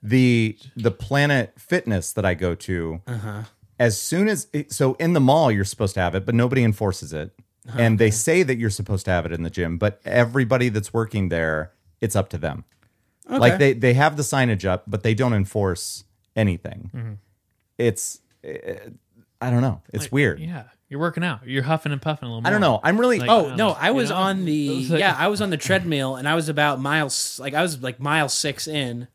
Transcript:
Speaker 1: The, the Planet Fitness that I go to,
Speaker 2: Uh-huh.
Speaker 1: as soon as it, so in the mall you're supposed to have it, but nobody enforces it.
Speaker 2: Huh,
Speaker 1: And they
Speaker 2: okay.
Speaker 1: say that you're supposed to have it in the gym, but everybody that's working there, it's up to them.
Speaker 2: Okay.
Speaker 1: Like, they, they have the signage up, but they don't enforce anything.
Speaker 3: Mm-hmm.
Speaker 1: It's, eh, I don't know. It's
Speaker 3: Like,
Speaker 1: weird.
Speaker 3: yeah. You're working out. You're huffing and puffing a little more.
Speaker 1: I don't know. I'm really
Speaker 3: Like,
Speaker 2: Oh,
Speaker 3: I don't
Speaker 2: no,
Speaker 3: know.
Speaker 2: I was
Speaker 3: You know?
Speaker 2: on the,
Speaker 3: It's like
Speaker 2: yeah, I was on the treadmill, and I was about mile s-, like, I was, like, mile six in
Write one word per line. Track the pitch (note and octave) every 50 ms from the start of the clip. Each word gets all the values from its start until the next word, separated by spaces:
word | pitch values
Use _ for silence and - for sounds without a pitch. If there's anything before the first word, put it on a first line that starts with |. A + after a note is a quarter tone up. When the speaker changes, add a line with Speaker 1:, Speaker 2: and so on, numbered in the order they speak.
| -
Speaker 1:
The, | G#2+ A2+ C3 B2+ B2 A#2+ A#2 A2 A2 A2 _ - - _
the | - A2+ A#2 G2
Planet | - - - C3+ C#3+ C#3+ D3 C#3+ C3+ A2+ F#2+ _ -
Fitness | - - F3 F#3 - - A2 F#2 E2 - -
that | - G2
I | F#2 F2+
go | D#2 F2+ F2 E2+
to, | E2 - - F#2+ F2 E2 E2 D#2+ D#2+ F#2+
Speaker 2:
Uh-huh. | - B2 A2+ G2 A2 G#2 G#2 A2 - _ _ _ _ _ _
Speaker 1:
as | B2 A#2 G#2+ -
soon | - - - E3+ G3 G#3+
as | G#3+ D#3+ - _ -
it, | D3 D3 _ -
so | - D3 C3 C3
in | - E3 E3 F3
the | D#3+
mall | C3+ B2+ C#3 D#3+ D#3+ C3
you're | A2 G2+ G2
supposed | F#2+ - - A2 F#2+ -
to | -
have | F2+ F2 D#2+
it, | F#2+ G2
but | F#2 A#2+
nobody | A#2 A#2 B2 B2+ C3 A#2+
enforces | A2+ G#2 - A2+ G2+ F#2 - - C#2+ D#2
it. | D2+ D2+ F#2+ _ _ - _ _ _ _ -
Speaker 2:
Huh, | A2 A#2
Speaker 1:
And | A#2 A2+ A2+ G#2
they | A#2
Speaker 2:
okay. | A2 G#2+
Speaker 1:
say | A2 - - E3 F3+ F#3
that | C3+ C3 A#2
you're | A#2 A2
supposed | G2 - G#2 - G#2+ F#2+ -
to | -
have | F#2 F2 E2
it | D#2+ D#2+
in | E2 E2
the | E2
gym, | D#2+ - F2 E2 E2+
but | E2+ G#2 G#2 G#2 _ _
everybody | - - B2 A#2+ A#2 A#2 C#3 C3 A2 C3 C3 B2 B2
that's | G#2+ G#2+ G#2 - -
working | A#2 A2+ G#2+ - G#2+ F#2+ F2
there, | D#2+ E2+ E2 D#2+ D#2+ D#2 D#2 F2 _ _ _ _ _ _
it's | - A2+ -
up | G#2 F#2+ -
to | - E2+
them. | D2 D#2+ C#2+ - - _ _ _ _ _ _ _ _ _ _ _ _ -
Speaker 2:
Okay. | A#3 C#4
Speaker 1:
Like, | - - F3 F#3+
they, | D3 C#3 C3
they | A#2 A2+ B2+ A#2+
have | C3 C#3+ D#3 D3+
the | D3 C#3+
signage | - - C#3 C3 A#2+ A2+ F#2+ -
up, | F#2+ F2+ F2+ -
but | - G#2 G#2+ -
they | A2+ A2+
don't | G2+ C3+ B2+ A#2+
enforce | G#2 F#2+ F#2+ - A2 G2+ F#2+ F2+ - - - - - - _ _ _ _ _ _
anything. | - A2 G2+ F2+ D#2+ _ - - G2 - G2 -
Speaker 3:
Mm-hmm. | B2+ A#2 A2+ G#2 G2+ _ _ _ _ _ _ _ _ _ _ _ _
Speaker 1:
It's, | A#2+ A#2+ G#2 - - - - - _ _ _ _ _
eh, | - - - - F#2 - - G2+ A#2 - - _ _ _ _ _ _ _ _
I | - B2+
don't | A#2+ A#2+ A#2+
know. | - A2+ - _ _ -
It's | G#2+ -
Speaker 3:
Like, | - -
Speaker 1:
weird. | C3+ D3 A2+ D#2 -
Speaker 3:
yeah. | D#3 E3 F3+ D3 G#2+ - _ _ _ _
You're | C#3 C#3
working | D#3+ F3 D#3+ - E3+
out. | F3+ D3 A2 B2+
You're | B2 B2+ C3+ C3
huffing | C3 D#3+ D#3+ - D3+ D3
and | C3+ -
puffing | D#3 D3+ D3 -
a | B2
little | A#2 A2+ A#2
more. | D#3+
Speaker 1:
I |
don't | G3 G#3+
know. | G3+ D#3+ B2 G#2+ -
I'm | D#3 F3+ G#3+
really | A#3+ B3+ B3 G3+
Speaker 3:
Like, | - -
Speaker 2:
Oh, | A3 A3+
Speaker 3:
I | F3 C#3+
don't | C3
Speaker 2:
no, | D#3+ A3 G#3
Speaker 3:
know. | D#3+ -
Speaker 2:
I | C#3+ F3+ B3
was | C4+ A#3+ G3+
Speaker 3:
You | D#3
know? | F3+ F#3
Speaker 2:
on | F#3+ G3 F#3+ F#3
the, | E3+ D3+ D3+ D3 C#3 C3+ C3+
Speaker 3:
It's | C3 B2+
like | E3 D#3
Speaker 2:
yeah, | G3 G3 E3
I | C3 D#3 F#3+
was | G#3 G3
on | G#3 G3
the | F3
treadmill, | D3 - C3+ F#3+ F#3+ F3+ E3+ D#3 C#3+ C3+ C3 C3+
and | B2+ C3 D3
I | D#3
was | E3+ D#3+ D3+
about | D3+ D3 D3 D3 C#3+ -
mile | C3+ C#3 D3 D#3 D3+
s-, | C#3 - - - - - -
like, | B2+ C#3 C3+
I | D3 E3+
was, | F3+ D#3+ C3
like, | B2 B2+ A#2+ A#2
mile | B2+ C#3+ D3 D#3+ D3+ C#3+
six | - - - D3+ C3+ - -
in | - D#3 D3 C#3 B2 A#2+ A#2+ A#2+ - _